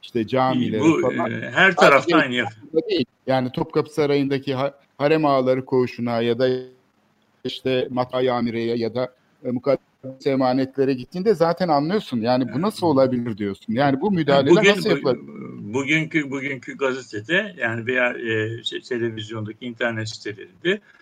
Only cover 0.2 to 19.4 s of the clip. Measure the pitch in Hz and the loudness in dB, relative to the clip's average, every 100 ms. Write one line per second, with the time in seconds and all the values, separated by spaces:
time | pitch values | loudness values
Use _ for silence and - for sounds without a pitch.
0.2 | 107 127 127 127 117 107 156 151 127 123 | 0 0 2 2 0 2 2 2 0 -2
1.2 | 113 117 - 123 190 180 - 139 151 170 | -4 -6 -6 4 4 6 6 6 4 2
2.2 | 143 123 110 - - 156 - 165 127 _ | 2 0 -4 -6 -2 -2 0 -2 -2 _
3.2 | - 131 127 - - 151 147 - 147 143 | -2 0 0 -4 -4 -2 -2 -2 0 2
4.2 | 139 139 135 131 139 - _ _ 143 156 | 0 -2 -4 -2 -4 -6 _ _ 2 2
5.2 | 151 139 127 131 131 131 123 - 120 117 | 4 2 4 0 2 2 2 -2 -4 0
6.2 | 117 117 131 127 127 127 _ _ _ _ | 0 2 2 0 -6 _ _ _ _ _
7.2 | _ _ 127 - 131 127 123 123 127 127 | _ _ -10 -6 -2 0 0 -2 -4 0
8.2 | 127 123 120 113 117 120 113 113 127 _ | 0 0 -2 -2 -2 -2 -2 -4 -6 _
9.2 | _ _ 127 123 143 131 _ _ 131 - | _ _ -6 -4 0 0 _ _ -16 -6
10.2 | - 135 131 127 131 - 135 135 123 180 | -2 0 2 2 -2 0 0 0 -4 -4
11.2 | 190 185 165 170 175 143 147 208 208 120 | 0 2 2 0 2 2 2 -2 -2 -4
12.2 | 110 127 127 117 196 - 175 135 131 123 | 0 0 0 -2 -4 0 2 4 4 2
13.2 | 120 101 104 98 - 113 143 135 185 185 | -4 -4 -4 -6 -4 0 2 2 0 0
14.2 | 143 139 139 175 202 202 208 160 139 120 | 4 4 6 6 6 2 2 0 0 -2
15.2 | - - 127 127 107 113 135 156 156 165 | -4 -14 -14 -12 -8 -6 -2 -2 0 -4
16.2 | 139 135 135 135 - 131 135 127 123 107 | -4 -6 -8 -10 -12 -4 -2 -4 -8 -12
17.2 | 110 175 208 175 117 113 113 127 123 123 | -2 -2 -2 -6 -6 -4 -4 0 0 -2
18.2 | 117 110 107 117 - - - 120 117 110 | -4 -2 -4 -6 -10 -10 -8 -6 -6 -6
19.2 | 107 110 | -12 -10